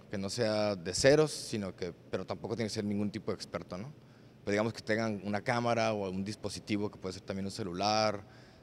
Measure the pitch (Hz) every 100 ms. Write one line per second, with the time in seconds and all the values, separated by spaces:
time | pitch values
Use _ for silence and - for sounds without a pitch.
0 | - 101 98 - 110 107 104 98 85 -
1 | 135 147 151 - - 113 95 - 90 -
2 | - 92 92 90 95 110 110 110 104 101
3 | 104 98 95 92 - 90 85 90 127 -
4 | - - - - - 101 113 - - 110
5 | 113 101 101 104 110 120 120 117 113 107
6 | 95 95 98 - - - - 101 104 -
7 | 95 95 - 95 98 104 98 87 104 107
8 | 107 101 - - - -